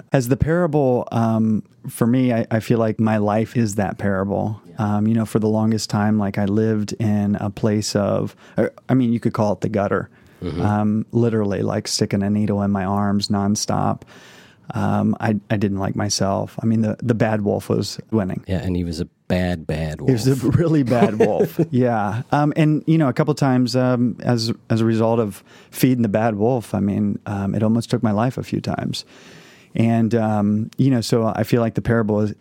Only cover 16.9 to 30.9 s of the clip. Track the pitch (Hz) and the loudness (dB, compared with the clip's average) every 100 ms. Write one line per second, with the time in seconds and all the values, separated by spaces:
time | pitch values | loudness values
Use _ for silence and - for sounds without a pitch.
16.9 | - 120 113 113 107 101 101 - 113 104 | -2 -2 2 2 2 0 -2 0 -2 -2
17.9 | - - 110 95 - - 92 92 90 85 | -8 -4 -2 -2 -4 -4 -4 -2 -2 -4
18.9 | 82 87 _ - 90 90 85 80 78 80 | -6 -8 _ -4 -2 0 -4 -4 -4 -4
19.9 | 76 - 120 123 135 156 127 165 156 120 | -2 0 2 2 0 2 2 2 2 2
20.9 | 120 117 107 226 - - - 165 123 123 | 4 4 4 2 2 0 -2 0 0 2
21.9 | 113 101 110 - 143 147 156 151 151 - | 0 -2 -4 -2 0 2 2 2 2 2
22.9 | 160 139 117 147 143 139 127 123 127 127 | 2 2 2 0 2 2 2 2 2 2
23.9 | 123 120 - - 120 113 - - 113 113 | 2 0 -2 -2 0 -2 -4 -2 2 2
24.9 | 110 113 117 107 - - - - - 131 | 2 2 2 0 -6 -18 -20 -16 0 2
25.9 | 127 113 107 117 101 113 127 - 101 98 | 4 2 2 0 0 0 0 -2 -2 0
26.9 | 101 101 - - 101 98 101 107 113 - | 0 -2 -4 -6 -4 -2 0 2 0 0
27.9 | 117 110 101 131 113 - - - - - | -2 0 0 0 -2 -4 -4 -4 -4 -4
28.9 | - - - - - - - _ - 113 | -8 -12 -20 -20 -20 -20 -20 _ 0 2
29.9 | 117 113 117 110 107 101 107 117 - 131 | 2 2 2 2 0 0 0 -2 0 2